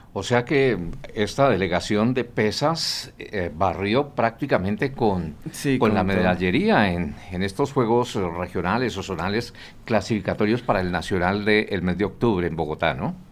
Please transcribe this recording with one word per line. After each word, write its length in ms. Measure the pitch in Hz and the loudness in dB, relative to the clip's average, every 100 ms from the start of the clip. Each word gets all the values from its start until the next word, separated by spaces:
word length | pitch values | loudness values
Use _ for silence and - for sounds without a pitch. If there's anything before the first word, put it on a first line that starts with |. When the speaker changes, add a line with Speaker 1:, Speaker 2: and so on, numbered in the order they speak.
| - 101 | -12 -6
Speaker 1:
O 60 | |
sea 240 | - 120 120 | 2 2 4
que 320 | 147 135 98 82 80 - - | 2 2 2 -4 -8 -8 -4
esta 340 | 104 - 139 | -2 2 2
delegación 640 | 95 92 87 - 104 113 | 4 2 0 0 2 4
de 100 | 127 | 2
pesas, 880 | 120 - 107 104 147 160 - - - - | 0 0 0 2 0 0 -4 -6 -10 -14
eh, 340 | - 101 87 | -8 -4 -4
barrió 580 | 76 95 80 98 117 143 | 0 0 0 0 0 0
prácticamente 840 | - 113 - 139 127 92 104 143 | 0 -2 0 -2 0 0 -2 -4
con, 420 | 135 113 95 78 71 - | 0 0 0 -2 -8 -12
Speaker 2:
Sí, 280 | - 147 131 | -6 0 2
Speaker 1:
con 160 | 117 104 | 4 2
la 60 | |
Speaker 2:
con 80 | 92 | 2
todo. 80 | 95 | 2
Speaker 1:
medallería 760 | 90 90 92 113 214 185 104 | 2 2 2 2 4 4 4
en, 220 | 87 80 71 - | 2 -4 -6 -8
en 100 | 90 | -4
estos 320 | 98 98 139 | -4 -2 -2
Juegos 400 | 139 113 120 123 113 90 85 | 0 2 2 2 -2 -2 -4
regionales 580 | - 95 87 113 123 95 | -4 -2 0 0 0 -4
o 60 | |
zonales 540 | 92 87 90 104 117 - - - - | -6 -4 -2 -2 -4 -12 -20 -12 -2
clasificatorios 760 | 110 - 110 95 90 104 120 | 0 0 -2 0 0 2 2
para 200 | - 104 | 0 0
el 100 | 90 | 0
Nacional 540 | 87 85 95 87 101 104 | -2 -2 0 0 0 2
del 360 | 107 110 101 | 2 2 -2
mes 160 | 90 90 | 0 0
de 80 | 98 | -2
octubre 400 | - 120 95 87 | 0 2 2 0
en 100 | 80 | -2
Bogotá, 380 | 76 76 82 | -4 0 -2
¿no? 220 | - 113 180 - | 0 -4 -8 -14